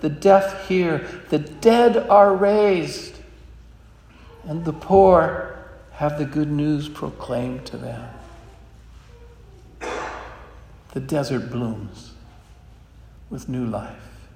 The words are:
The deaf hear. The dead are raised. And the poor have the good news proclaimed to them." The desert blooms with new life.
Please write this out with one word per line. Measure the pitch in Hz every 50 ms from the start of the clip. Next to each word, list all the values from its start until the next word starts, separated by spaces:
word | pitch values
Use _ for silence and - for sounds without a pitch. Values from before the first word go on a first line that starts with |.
The | - 156
deaf | 147 - - 196 196 196 196 - - - - -
hear. | 185 185 180 170 160 147 - - - - - -
The | - 151
dead | 151 - - - - 226 226 240 240 240 214 - - -
are | 196 208 202 202 196
raised. | 185 202 202 208 214 208 208 190 175 156 147 - - - - - - - - - - - - - - - - - - - - - - _ - - - - - - - -
And | 170 151 165 165
the | 165 147
poor | - - - 185 196 196 190 180 165 156 - - - - - - - - - - - - - -
have | - 147 151 151 147
the | 151
good | 135 - 151 151 147
news | 147 147 147 151 151 143 143 147
proclaimed | - - - 123 - - - - 127 120 123 127 127 127 131
to | - 123
them." | 120 123 117 117 117 120 120 - - - - - - - - - - - - - - - - - - - - - - - - - - - - - - - - - - - - - - - - - - - - - - - - - - - - - - - - -
The | 135
desert | 131 135 160 147 139 - 135 120 98 120
blooms | 117 113 123 113 110 104 101 98 - - - - - - - - - - - _ - - - - - - - _ _ - - - - - - -
with | 226 131 - -
new | 127 127 123
life. | 113 107 101 104 - - - - - - - - - -